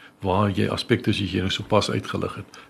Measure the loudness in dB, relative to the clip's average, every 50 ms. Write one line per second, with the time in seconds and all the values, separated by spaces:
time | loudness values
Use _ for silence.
0 | -20 -20 _ -6 -2 0 2 2 2 2 2 2 0 0 0 -2 2 2 2 2
1 | 2 0 0 0 0 -2 0 0 0 0 -2 -4 -2 2 2 2 2 2 -2 -4
2 | -4 -4 -4 -4 -4 -4 -6 -10 -14 -16 -18 -20 -20